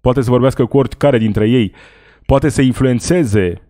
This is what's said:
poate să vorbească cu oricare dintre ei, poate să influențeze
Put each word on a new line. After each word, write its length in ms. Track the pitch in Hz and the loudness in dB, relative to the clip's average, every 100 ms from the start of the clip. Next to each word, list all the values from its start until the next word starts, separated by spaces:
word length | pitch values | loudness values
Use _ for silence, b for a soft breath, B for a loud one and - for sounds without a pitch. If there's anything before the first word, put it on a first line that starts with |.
poate 200 | - 127 | -2 -2
să 100 | 120 | 0
vorbească 360 | 123 127 - 123 | 2 0 0 0
cu 100 | 139 | 0
oricare 420 | 123 - 147 123 | -2 0 0 2
dintre 300 | 110 104 107 | 0 0 0
ei, 260 | 127 104 b b b b b _ | 0 -2 b b b b b _
poate 220 | 139 151 | 0 0
să 140 | 143 | 0
influențeze 1000 | 131 120 131 123 - 175 139 104 90 85 _ | 0 0 0 -2 -2 -2 0 0 -2 -4 _